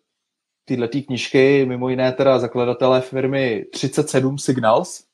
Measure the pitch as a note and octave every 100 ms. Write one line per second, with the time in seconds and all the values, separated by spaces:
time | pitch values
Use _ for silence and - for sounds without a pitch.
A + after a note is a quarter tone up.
0 | _ _ _ _ _ _ - B2+ A#2 C#3+
1 | - B2 - C#3 C3+ C#3 B2+ B2 B2+ B2+
2 | B2+ B2+ C3+ - A#2 B2+ A#2+ A#2+ C3 D#3+
3 | - C3 C3 C#3 C3 G#2 - - C#3 -
4 | D3 C3 C3+ C#3 - B2+ A2+ B2 F3+ -
5 | _